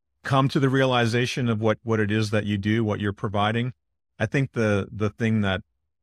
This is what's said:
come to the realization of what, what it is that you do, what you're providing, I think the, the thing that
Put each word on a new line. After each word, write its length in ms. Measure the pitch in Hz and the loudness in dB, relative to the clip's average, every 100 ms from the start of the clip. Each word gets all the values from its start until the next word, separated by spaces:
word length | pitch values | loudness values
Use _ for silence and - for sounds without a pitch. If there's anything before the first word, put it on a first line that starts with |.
| _ _ | _ _
come 240 | - 135 135 | -2 2 2
to 100 | 165 | 2
the 100 | 135 | 2
realization 800 | 135 131 123 117 120 123 - 123 | 2 2 2 2 0 -2 -2 -2
of 120 | 110 | 0
what, 160 | 110 107 | 0 -2
what 160 | 113 110 | 0 0
it 120 | 104 | 0
is 200 | 107 107 | 0 0
that 140 | 107 101 | -2 0
you 120 | 104 | -2
do, 260 | 101 110 | 0 0
what 160 | 110 98 | 0 -2
you're 140 | 104 | -4
providing, 600 | 98 117 101 104 117 123 - _ _ _ - | -4 -4 0 0 0 -4 -8 _ _ _ -6
I 80 | 110 | -2
think 280 | 147 135 | -2 -2
the, 340 | - 110 101 95 | 0 0 0 -2
the 180 | 98 104 | -4 -6
thing 320 | - 113 110 | -2 0 0
that 200 | 98 95 - _ _ _ | 0 -2 -6 _ _ _